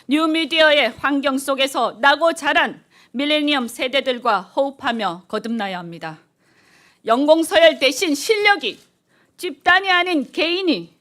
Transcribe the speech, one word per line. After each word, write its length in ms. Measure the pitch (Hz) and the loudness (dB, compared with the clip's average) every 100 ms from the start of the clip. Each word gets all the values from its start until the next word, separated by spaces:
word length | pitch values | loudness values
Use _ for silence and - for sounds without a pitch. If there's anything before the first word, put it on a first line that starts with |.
| - | -4
뉴미디어의 840 | 294 320 320 294 320 311 294 269 - | 0 0 0 -2 2 4 4 2 -2
환경 380 | 277 285 277 269 | -4 -2 -2 -4
속에서 600 | 277 269 269 302 233 208 | -4 -2 -2 -2 -4 0
나고 340 | 277 285 330 | 2 2 0
자란 500 | 330 285 320 262 - _ _ _ | -2 -2 0 -2 -4 _ _ _
밀레니엄 560 | 240 285 302 294 285 233 | -6 -2 -2 0 -2 -4
세대들과 720 | - 262 277 262 247 240 202 | -6 -4 -4 -4 -4 -2 -2
호흡하며 840 | 196 - 277 269 269 233 196 170 - | -2 -4 -4 -4 -6 -4 -4 -6 -8
거듭나야 500 | 214 226 233 196 180 | -8 -6 -6 -6 -8
합니다. 400 | 170 165 165 156 _ _ _ _ _ _ _ _ 214 | -10 -14 -14 -14 _ _ _ _ _ _ _ _ -2
연공서열 760 | 240 294 320 320 349 330 277 | 2 4 4 4 6 6 6
대신 360 | 262 - 359 277 | 0 0 -2 -2
실력이, 640 | - 427 415 403 220 - _ _ _ _ _ - | 0 2 2 2 -2 -10 _ _ _ _ _ -14
집단이 540 | 359 269 349 370 392 | -12 -6 2 2 4
아닌 400 | 359 359 330 - | 0 0 -2 -4
개인이, 640 | - 320 349 370 202 170 _ | -4 -2 -2 -2 -2 -4 _